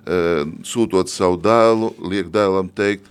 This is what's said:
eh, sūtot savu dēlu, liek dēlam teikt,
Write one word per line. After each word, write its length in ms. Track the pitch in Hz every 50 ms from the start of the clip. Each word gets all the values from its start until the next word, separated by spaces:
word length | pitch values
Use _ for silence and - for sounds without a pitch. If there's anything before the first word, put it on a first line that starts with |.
| -
eh, 380 | - 85 90 85 85 85 80 73 78 82 -
sūtot 460 | - - - 123 113 98 98 95 90 -
savu 280 | - - 98 90 90 85
dēlu, 560 | 80 104 113 117 113 113 113 110 110 110 - -
liek 300 | 82 90 95 101 90 85
dēlam 400 | 78 107 104 98 95 95 92 92
teikt, 360 | - - 101 101 104 98 - -